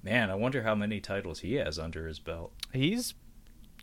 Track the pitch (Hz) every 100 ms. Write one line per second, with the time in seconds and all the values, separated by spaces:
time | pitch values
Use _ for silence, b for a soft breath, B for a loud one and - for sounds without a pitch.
0 | 90 120 104 98 123 135 110 104 104 107
1 | - 98 92 78 85 135 76 76 80 82
2 | 80 76 - 82 82 - - 131 143 233
3 | 247 - - - - - - -